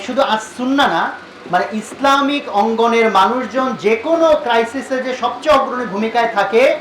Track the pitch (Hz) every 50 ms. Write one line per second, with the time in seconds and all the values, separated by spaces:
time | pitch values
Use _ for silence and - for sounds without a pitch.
0 | - - 254 240 269 202 220 214 - - - - 254 254 269 277 285 226 170 165
1 | 196 240 - - - - - - - - 175 180 196 - - 214 214 - - -
2 | 254 277 277 285 277 277 285 285 - - 196 208 208 226 226 220 226 233 226 233
3 | 226 220 202 190 190 196 240 254 254 220 - 262 262 254 233 160 147 202 226 226
4 | - 302 330 330 330 320 302 - - 240 233 226 226 220 - 269 - - 269 254
5 | - 262 - - - 247 240 - - 302 294 277 269 240 240 247 247 208 185 202
6 | 220 226 220 240 233 226 - 202 196 - 220 226 254 302 - -